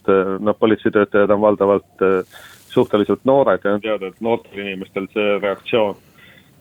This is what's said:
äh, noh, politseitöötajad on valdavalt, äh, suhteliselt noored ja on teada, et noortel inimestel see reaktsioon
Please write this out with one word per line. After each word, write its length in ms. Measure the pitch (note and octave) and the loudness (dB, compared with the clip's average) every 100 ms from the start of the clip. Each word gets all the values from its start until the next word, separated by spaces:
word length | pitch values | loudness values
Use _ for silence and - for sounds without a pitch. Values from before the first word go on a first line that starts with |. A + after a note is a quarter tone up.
| - | 0
äh, 300 | F#2+ F#2+ F#2+ | 0 0 -2
noh, 180 | G#2 G2+ | -4 0
politseitöötajad 760 | A2+ G#2 A#2 G#2+ G2+ G#2 G2+ | 0 0 0 0 2 2 2
on 100 | G#2 | 2
valdavalt, 460 | G#2+ G2 G2 G2 - - | 2 2 2 0 -2 -2
äh, 420 | F#2+ F#2 F2+ - - - - | 0 0 -4 -14 -20 -20 -6
suhteliselt 560 | B2+ A#2+ G#2 G2+ G2+ B2+ | -2 0 0 0 -2 2
noored 380 | C#3 B2 F#2 | 2 2 0
ja 100 | G2+ | -2
on 80 | G#2 | -4
teada, 260 | A2 G#2 F#2+ | -4 -6 -8
et 140 | F#2 | -8
noortel 400 | A2+ A#2 - G2+ | -4 -4 -6 -12
inimestel 460 | G2+ F#2+ F#2+ G2 F#2+ | -10 -10 -10 -10 -6
see 300 | G#2+ G#2 G2+ | -4 -2 -2
reaktsioon 560 | G2+ F#2+ - A#2+ G2+ G2 _ _ - - _ _ | -4 -6 -4 -2 -2 -4 _ _ -20 -20 _ _